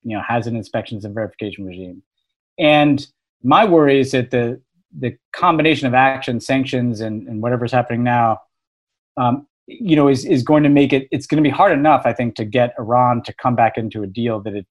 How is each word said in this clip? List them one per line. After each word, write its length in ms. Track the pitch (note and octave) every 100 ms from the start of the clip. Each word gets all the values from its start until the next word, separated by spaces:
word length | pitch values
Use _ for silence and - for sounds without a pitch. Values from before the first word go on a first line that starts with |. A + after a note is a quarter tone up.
you 140 | A#2 G#2+
know, 60 | -
has 200 | A#2 A2+
an 100 | A2+
inspections 480 | G2 A#2 - G#2+
and 100 | G2+
verification 520 | G#2 G#2+ - G#2+ F#2 F#2+
regime. 360 | F2+ F2+ F2+ _ _ _ _ _ -
And 480 | D3+ D3+ D3 C#3 - _ _ _
my 240 | B2 E3 A3
worry 340 | E3+ C#3+ C#3
is 120 | C3
that 180 | C3 B2
the, 320 | B2 A#2 B2+ _ _ _ D#3
the 200 | B2+ - _
combination 520 | - F3+ D3+ D#3 D3 C3+
of 60 |
action, 480 | C3 C3+ C3 - A#2
sanctions, 640 | - C3+ C3 C3 B2 G#2+
and, 260 | A2 G#2+ A2+
and 140 | G#2+
whatever's 280 | A#2 B2 A#2+
happening 320 | B2+ - A#2
now, 380 | B2 A#2+ A#2 A2 _ _ _ _ _ _ _ -
um, 280 | B2 C#3+ - _ -
you 280 | - G#3
know, 140 | D3+ C#3
is, 160 | C3+
is 180 | - C#3+
going 200 | B2 D3+
to 80 | D3
make 240 | C#3+ C#3
it, 120 | C#3 C3+
it's 160 | A#2 -
gonna 160 | D3+
be 80 | D3
hard 220 | B2+ G3
enough, 340 | C#3+ D3+ C3+ A#2+
I 80 |
think, 220 | A2+ A#2+ -
to 100 | G#2+
get 280 | B2 A#2+ C#3
Iran 440 | A2 B2 B2 A#2+
to 100 | A2
come 220 | - B2+ A#2+
back 200 | A2+ -
into 260 | A2+ A2
a 40 | G2
deal 340 | F#2+ A#2 A2+
that 140 | G#2
it 120 | G2+ F#2